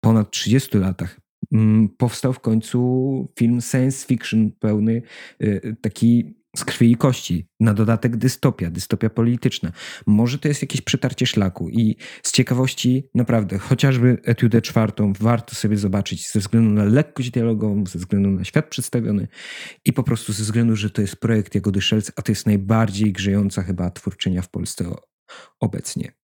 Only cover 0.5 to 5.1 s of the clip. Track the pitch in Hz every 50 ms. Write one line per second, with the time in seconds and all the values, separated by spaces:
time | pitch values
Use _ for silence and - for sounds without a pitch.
0.5 | 113 135 - - - 104 92 92 90 - 90 92 - _ _ _ _ _ - -
1.5 | - 110 110 107 107 110 110 101 - _ 127 117 - - - 127 127 - - 117
2.5 | 110 110 110 - - 123 123 127 127 127 131 139 135 135 131 135 _ - 120 117
3.5 | 120 123 120 - - 131 127 135 135 135 - - 131 117 - - - 113 110 104
4.5 | - _ - 107 107 104 107 113 113 117 120 -